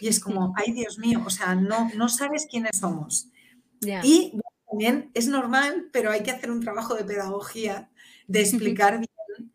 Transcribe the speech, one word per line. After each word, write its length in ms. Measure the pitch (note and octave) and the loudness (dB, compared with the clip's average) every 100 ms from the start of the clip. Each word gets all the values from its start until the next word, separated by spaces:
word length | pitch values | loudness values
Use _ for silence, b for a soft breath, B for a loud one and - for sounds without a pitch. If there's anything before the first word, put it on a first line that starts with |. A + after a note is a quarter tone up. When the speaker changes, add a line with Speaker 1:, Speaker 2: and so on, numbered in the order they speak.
Speaker 1:
Y 80 | A3 | 0
es 120 | - | 0
como, 320 | G3+ G3 F#3 | 0 0 0
Speaker 2:
<laughs> 20 | G#3 | 0
Speaker 1:
"Ay, 160 | G#3+ | -2
Dios 260 | A#3+ A3 G#3+ | -2 -6 -2
mío", 240 | A#3 A#3 A3+ | 0 0 0
o 40 | |
sea, 240 | - F#3 | -2 0
no, 360 | F#3 G3 A3+ A3+ | 2 2 2 0
no 140 | A3 A#3 | 0 0
sabes 380 | - C#4+ D4+ - | 0 -2 -4 -4
quiénes 280 | A#3+ A3+ - | -4 -2 -2
somos. 520 | G3 D#3+ D3+ - - b b b _ - | -2 -4 -4 -4 -6 b b b _ -8
Speaker 2:
Ya. 220 | G3+ F#3+ | -4 2
Speaker 1:
Y, 280 | C4 E4+ F4+ | 6 6 6
bueno, 120 | G#3+ - _ - | -4 -10 _ -8
también 400 | G#3 A3+ C#4 - | -2 0 0 -2
es 140 | A#3 A#3+ | -4 0
normal, 600 | C#4 A#3+ C4 C#4+ F4 - | 0 2 2 2 -2 -2
pero 180 | B3+ G#3+ | -2 0
hay 120 | G#3+ | 0
que 80 | G#3 | -2
hacer 180 | B3+ A#3+ | -4 -4
un 100 | A#3 | -4
trabajo 340 | A#3 G#3+ A3+ | -4 -6 -4
de 100 | A3+ | -4
pedagogía, 840 | F#3+ G3+ G3 G3+ - A3+ G#3+ G3 - _ b b - | -4 -4 -4 -6 -8 -6 -4 -6 -10 _ b b 0
de 120 | G#3 | 2
Speaker 2:
Ujú. 80 | F#3+ | 4
Speaker 1:
explicar 500 | A#3 G#3+ F#3+ G3+ A3+ | 2 0 4 4 4
bien 100 | A#3 - D#5+ G4+ A#3 | -4 -10 -14 -14 -16